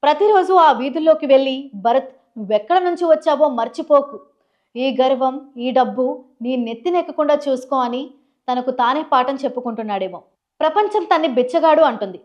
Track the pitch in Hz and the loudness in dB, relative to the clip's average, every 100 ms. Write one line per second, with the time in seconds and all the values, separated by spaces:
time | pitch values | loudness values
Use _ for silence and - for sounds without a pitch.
0 | 285 302 415 415 370 370 320 240 262 320 | 2 2 4 4 4 4 6 4 -2 -2
1 | 320 311 294 269 269 262 277 202 208 254 | 2 2 4 4 4 -4 -8 -4 0 0
2 | 262 - _ - 202 214 208 359 359 339 | -2 -18 _ -14 -2 -2 0 0 0 -2
3 | 339 311 311 294 311 247 233 - 311 285 | 2 2 2 2 2 0 -6 -6 2 2
4 | 277 214 - _ _ _ _ 240 262 247 | 2 -12 -20 _ _ _ _ -4 -4 0
5 | 262 262 262 269 294 240 240 254 247 202 | 0 2 -2 -4 -14 -10 -2 0 0 0
6 | 254 294 - _ 240 262 233 233 349 349 | -4 -4 -12 _ -6 -4 -6 -6 -2 -2
7 | 339 349 294 294 285 262 254 269 240 247 | -4 -4 0 0 0 -4 -2 -4 -2 -4
8 | 277 _ _ _ - 254 254 254 247 277 | -10 _ _ _ -6 -6 -4 -2 0 0
9 | 302 262 254 269 269 247 247 220 220 202 | 0 0 0 -4 -6 -6 -8 -10 -8 -6
10 | 185 175 _ _ _ _ 311 311 415 415 | -6 -10 _ _ _ _ -2 0 0 -2
11 | 339 349 311 247 247 330 320 302 311 226 | 0 0 2 0 0 2 4 4 4 0
12 | 202 - | -8 -10